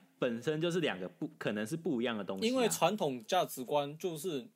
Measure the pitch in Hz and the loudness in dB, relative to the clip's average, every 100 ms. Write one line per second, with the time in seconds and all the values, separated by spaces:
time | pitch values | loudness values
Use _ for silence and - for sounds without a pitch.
0 | _ - 131 117 156 156 170 175 139 92 | _ -2 0 0 0 0 2 2 0 0
1 | 90 - 156 - 135 104 107 165 180 120 | -6 -6 -8 -4 -2 -2 -2 -2 0 0
2 | 123 110 95 95 226 262 220 - 165 208 | 0 0 -4 0 2 2 2 4 2 2
3 | 156 127 107 180 147 - 120 147 143 156 | 0 -2 2 2 2 -2 0 0 0 -2
4 | 185 156 180 139 110 | -4 -4 -4 -4 -6